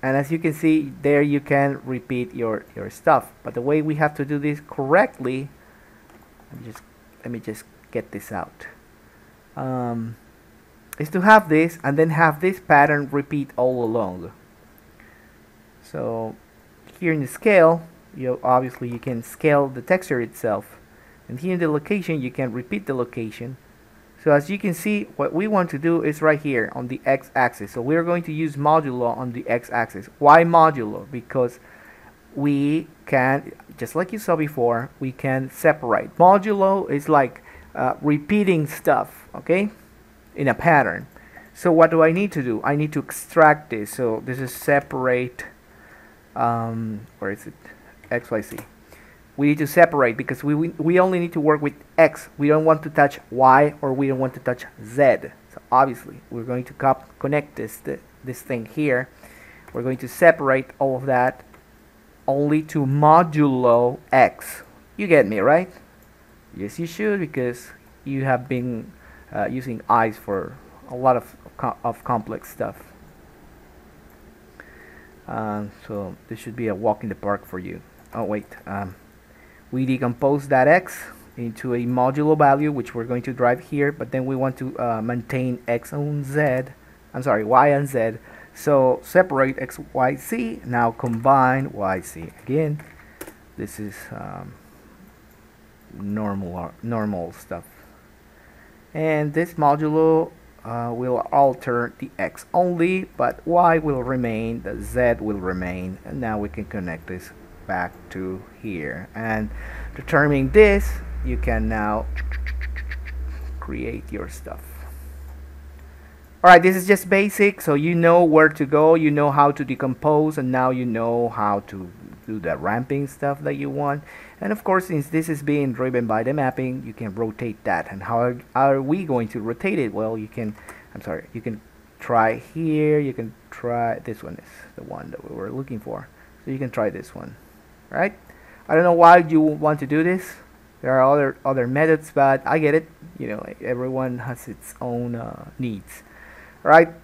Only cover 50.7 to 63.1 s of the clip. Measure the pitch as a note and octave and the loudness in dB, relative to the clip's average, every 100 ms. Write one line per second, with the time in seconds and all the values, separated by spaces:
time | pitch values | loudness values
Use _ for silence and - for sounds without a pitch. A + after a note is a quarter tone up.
50.7 | E3 D#3+ F3+ F#3 F#3 E3+ E3+ D3+ D3+ D3 | -2 2 4 4 0 -2 -2 2 2 0
51.7 | C#3+ - - D#3+ - - - C#3+ D3+ D#3 | -6 -12 2 4 2 -20 -2 2 4 4
52.7 | D#3 D3+ D3+ C#3+ - - A#2+ C3 C3 D3 | 2 0 2 2 2 -10 2 6 8 6
53.7 | D3 C#3 C3 C#3 C3 C3 C3 B2+ B2 - | 0 -4 -2 -2 0 -4 -4 -6 -6 -8
54.7 | - G#2+ B2 C#3+ A2+ - - _ - _ | -18 -12 2 4 4 -2 -18 _ -20 _
55.7 | B2+ C3+ A#2+ - - - A#2+ A#2 B2+ B2 | 4 4 0 -12 -20 -14 -12 -6 -6 -8
56.7 | - C#3 C3+ - - C#3 D3 C#3+ - A2 | -2 0 0 -4 -10 -4 -4 -4 -12 -12
57.7 | - - - - _ B2+ B2+ - B2+ A2 | -10 -12 -12 -14 _ -14 -14 -8 -8 -8
58.7 | - D3+ B2+ B2+ _ - - - - - | -4 -2 -2 -4 _ -20 -20 -20 -20 -14
59.7 | - B2 B2+ B2+ - F3 D#3+ C#3 C3 C3 | -8 -6 -6 -8 4 6 6 2 0 -2
60.7 | - C#3 B2+ C3+ B2+ B2 - - - _ | -4 -2 -2 0 2 2 -2 -20 -20 _
61.7 | _ _ _ _ _ - C#3 D3 D#3 D#3 | _ _ _ _ _ -4 0 2 0 0
62.7 | D#3 C3+ C#3 D3+ | -2 0 4 6